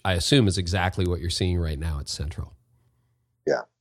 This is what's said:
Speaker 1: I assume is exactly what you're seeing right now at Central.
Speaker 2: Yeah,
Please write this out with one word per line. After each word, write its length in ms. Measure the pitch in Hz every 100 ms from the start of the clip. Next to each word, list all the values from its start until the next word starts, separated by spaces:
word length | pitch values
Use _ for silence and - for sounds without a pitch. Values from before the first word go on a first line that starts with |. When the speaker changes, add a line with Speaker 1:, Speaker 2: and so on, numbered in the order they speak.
Speaker 1:
I 80 | 98
assume 360 | 90 - 143 107
is 80 | 95
exactly 500 | 87 92 90 - 90
what 140 | 85
you're 80 | 87
seeing 280 | - 92 87
right 220 | 82 73
now 180 | 82 73
at 80 | 69
Central. 440 | - 73 - - - _ _ _ _ _ _ _ _ -
Speaker 2:
Yeah, 160 | 69 - _